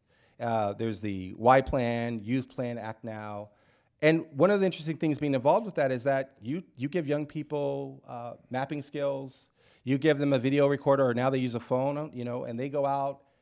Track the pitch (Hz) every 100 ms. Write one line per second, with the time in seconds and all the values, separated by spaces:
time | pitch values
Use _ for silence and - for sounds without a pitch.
0 | _ _ _ - 117 113 101 101 113 98
1 | 104 95 92 98 117 135 135 135 117 117
2 | 120 113 104 131 123 - 123 120 107 -
3 | 117 107 107 104 107 _ _ _ _ -
4 | 151 165 - 139 185 202 190 165 156 147
5 | 160 143 147 131 139 196 220 - 135 127
6 | 135 135 135 - 110 175 - - 143 180
7 | 143 147 147 156 147 147 143 139 135 135
8 | - 123 120 - - 123 139 147 - 147
9 | 143 139 135 - - _ _ _ 123 135
10 | 156 143 143 131 131 143 139 139 147 139
11 | 131 120 131 135 127 113 - 127 139 147
12 | 151 123 120 123 120 117 139 143 139 139
13 | 139 135 _ _